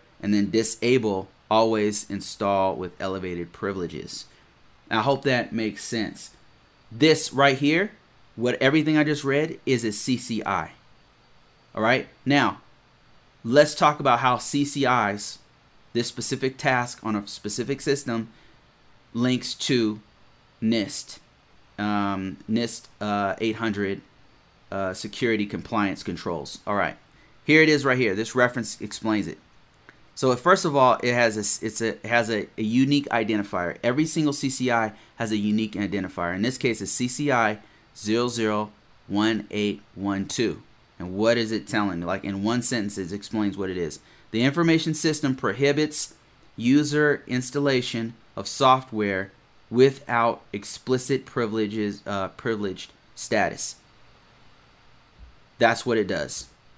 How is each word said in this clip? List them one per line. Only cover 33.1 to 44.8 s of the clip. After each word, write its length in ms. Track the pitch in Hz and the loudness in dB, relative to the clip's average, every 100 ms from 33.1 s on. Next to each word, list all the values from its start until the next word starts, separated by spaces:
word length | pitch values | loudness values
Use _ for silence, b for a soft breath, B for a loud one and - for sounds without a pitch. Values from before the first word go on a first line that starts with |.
identifier. 640 | 117 107 107 98 98 87 - | 0 0 -2 -2 -4 -4 -2
Every 220 | 120 127 156 | -2 0 0
single 260 | 160 151 | 0 0
C 160 | 143 135 | 0 -2
C 220 | 127 127 | -2 0
I 220 | 117 110 107 B - | 2 0 -4 B -6
has 140 | 117 | -2
a 60 | 110 | 0
unique 380 | 104 107 110 | 0 0 0
identifier. 600 | 101 101 98 95 - 87 | -2 -4 -4 -6 -4 -4
In 60 | 92 | -2
this 160 | 113 131 | -2 -2
case, 240 | 131 113 | -2 -2
it's 100 | 95 | -4
C 160 | - 123 | -4 -4
C 240 | - 143 | -2 0
I 280 | 127 110 107 b b b | 2 0 -2 b b b
zero 340 | - 104 110 123 | -10 -2 0 0
zero 440 | 117 110 107 107 - _ _ - | 0 0 0 -4 -10 _ _ -4
one 380 | 98 107 110 - | 0 0 0 -4
eight 320 | 104 104 101 - | -2 -2 -2 -10
one 300 | - 98 98 | -8 -4 -2
two. 380 | 95 - 113 76 - _ _ - | -2 -2 -2 -4 -12 _ _ -14
And 160 | 90 | -8
what 220 | 92 110 120 | 0 2 2
is 160 | 113 | 0
it 140 | 110 104 | -4 -4
telling 340 | 113 101 87 | -2 -2 -2
me? 60 | 87 | -4
Like, 180 | 95 | -4
in 180 | 95 98 | -4 -4
one 200 | 104 123 | 0 0
sentence, 340 | 120 123 104 98 | 0 -2 -4 -6
it 160 | 90 | -6
explains 460 | 101 - 110 104 98 | -8 -6 -2 -2 -2
what 100 | 95 | -4
it 80 | 92 | -4
is. 240 | 82 - b b b | -4 -6 b b b
"The 120 | 110 | 0
information 520 | 127 143 165 160 | 0 2 2 2